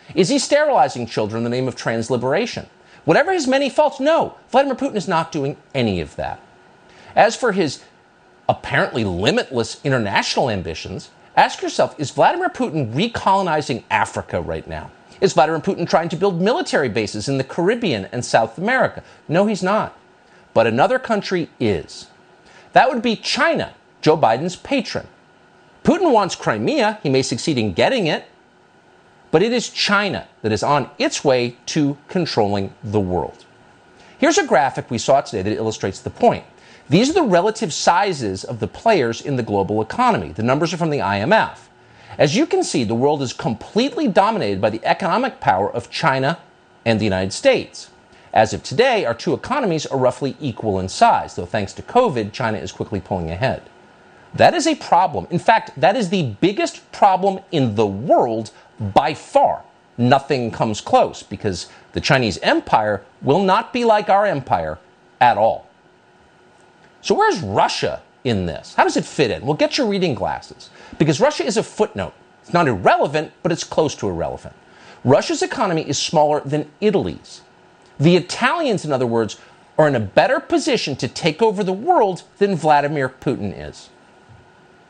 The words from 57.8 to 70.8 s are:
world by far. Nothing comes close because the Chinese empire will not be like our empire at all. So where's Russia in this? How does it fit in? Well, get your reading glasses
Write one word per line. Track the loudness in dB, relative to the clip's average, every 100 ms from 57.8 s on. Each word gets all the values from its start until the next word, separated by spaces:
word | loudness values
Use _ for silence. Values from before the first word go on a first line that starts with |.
| 0
world | 0 2 2 2 -2 -6 -12 -20 -8
by | 0 2 2
far. | -2 0 2 2 0 -10 _ _ 0
Nothing | 4 4 2 -2 -2
comes | -2 -2 -4
close | 2 2 2 -2
because | -14 -8 -6 -6 -8 -18 -10
the | -4
Chinese | 2 2 2 -2
empire | 0 0 2 0 2 -2 -6 -6
will | 0 2
not | 4 2 0
be | -2
like | 2 2 4
our | 2
empire | 2 -2 -2 -2 -2 -8 _ _ _ 0
at | 2 4
all. | 2 0 -8 _ _ _ _ _ _ _ _ _ _ _ _ _
So | -2
where's | 2 2 0
Russia | -2 0 0 0 -4 -6 -12 _
in | -2 -2 -2
this? | -6 -6
How | 0
does | 0 0
it |
fit | -4 -2 -2
in? | -2
Well, | -4
get | 0 0 0
your | -2
reading | 0 -2
glasses | -2 -4 -6 -12 -20 -20 -20